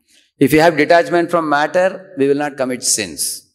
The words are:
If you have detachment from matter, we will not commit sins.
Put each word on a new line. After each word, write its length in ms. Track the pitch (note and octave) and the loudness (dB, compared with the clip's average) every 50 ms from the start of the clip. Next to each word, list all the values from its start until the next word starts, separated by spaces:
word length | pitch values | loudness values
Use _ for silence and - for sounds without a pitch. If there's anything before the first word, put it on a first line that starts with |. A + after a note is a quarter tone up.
| _ _ _ _ _ _ _ | _ _ _ _ _ _ _
If 140 | _ D3 B2+ | _ 0 2
you 80 | C#3+ D#3 | 4 4
have 160 | D#3 F3 D#3+ | 4 4 4
detachment 560 | C#3+ D3+ C3+ E3+ E3+ E3 C#3+ E3+ F3 E3+ E3 | 2 2 4 4 4 4 2 0 -2 -2 0
from 160 | F3 E3+ D#3+ | -2 -2 -2
matter, 680 | D3+ C#3+ C#3+ D3+ D3+ - F3+ F3+ F#3+ F#3+ - - - - | 0 0 0 0 0 0 0 0 0 -2 -6 -14 -14 -4
we 100 | C#3 C3+ | -2 -2
will 80 | C#3 C#3 | 0 0
not 220 | C#3+ D3 D3 C3+ | -2 -4 -6 -6
commit 260 | - B2+ B2+ B2+ A#2+ - | -6 -6 -6 -6 -6 -4
sins. 640 | - - A#2 G#2 E2+ D2 - - - - - - _ | -4 -4 -4 -4 -8 -8 -8 -8 -8 -10 -12 -16 _